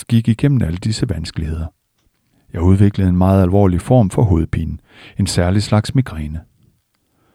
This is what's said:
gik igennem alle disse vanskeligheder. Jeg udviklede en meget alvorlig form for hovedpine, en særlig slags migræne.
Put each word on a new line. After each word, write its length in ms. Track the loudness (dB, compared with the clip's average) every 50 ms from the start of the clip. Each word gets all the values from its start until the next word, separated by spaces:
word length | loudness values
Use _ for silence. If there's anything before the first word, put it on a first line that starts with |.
| 0 0
gik 200 | 0 0 2 0
igennem 340 | 0 0 0 0 2 2 0
alle 160 | -2 -4 -4
disse 300 | -4 -6 -4 -4 -4 -4
vanskeligheder. 580 | -4 -6 -8 -8 -8 -8 -6 -6 -6 -6 -6 -8 -10 _ _ _ _ _ _ _ _ _ _ _ _ _ _ _ -8
Jeg 100 | -2 2
udviklede 460 | 2 4 4 4 2 2 2 0 0
en 80 | 2
meget 260 | 2 2 4 4 4 2
alvorlig 380 | 2 2 2 2 2 2 0
form 300 | 0 2 2 4 4 2
for 120 | 2 0 2
hovedpine, 560 | 2 2 0 0 -2 -4 -6 -6 -6 -8 -10 -14 _ _ -20 -20 -16 -6 -4
en 80 | -4
særlig 360 | -2 -2 -2 0 0 0 0 0
slags 320 | 0 0 0 0 0 -2
migræne. 460 | -2 -2 -2 -6 -10 -10 -8 -10 -10 -12 -16 _ _ _ _ _ _ _ _ _ _ _ _ _ _ _ _ _